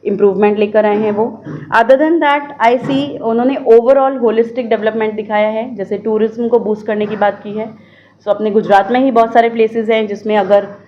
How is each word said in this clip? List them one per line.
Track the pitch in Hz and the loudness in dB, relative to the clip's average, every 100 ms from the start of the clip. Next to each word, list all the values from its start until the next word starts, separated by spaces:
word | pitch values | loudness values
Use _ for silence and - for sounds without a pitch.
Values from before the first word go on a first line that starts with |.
| - | -4
इम्प्रूवमेंट | 208 202 185 208 208 | 0 0 2 0 0
लेकर | 208 214 214 | 0 2 0
आए | 208 | 0
हैं | 214 | -2
वो। | 208 233 - - - - - | -2 -4 -6 -16 -16 -2 0
Other | 220 262 | 4 4
than | 311 339 | 4 2
that, | 294 285 285 - 226 | 2 0 -4 0 0
I | 247 262 | 0 -2
see | 269 285 - | -4 -4 -6
उन्होंने | 226 226 247 269 | -4 0 0 -2
overall | - 226 240 269 269 269 | 4 4 6 2 2 0
होलिस्टिक | 233 220 226 254 226 | 0 0 -2 -4 -4
डेवलपमेंट | 220 214 220 214 | -2 -2 -2 -4
दिखाया | 214 214 208 214 | -4 -4 -2 0
है, | 220 247 220 | -2 -8 -10
जैसे | 190 202 | -8 -6
टूरिज्म | 220 214 220 226 233 | -2 -2 -2 -2 -2
को | 233 | 0
बूस्ट | 202 214 - | 0 -4 -4
करने | 214 208 | -4 -4
की | 208 | 0
बात | 202 202 | -2 -2
की | 214 | -10
है। | 208 220 - - _ _ _ | -10 -10 -14 -20 _ _ _
So | - | -4
अपने | 202 214 | -2 0
गुजरात | 208 170 202 196 | 0 4 2 4
में | 247 | 0
ही | 269 | 2
बहुत | 233 226 | 2 4
सारे | 233 233 | 4 2
प्लेसेस | 233 220 226 220 | 2 0 0 0
हैं | 220 208 | 0 0
जिसमें | 202 220 214 | -6 -2 0
अगर | 190 202 202 - | 4 2 2 -14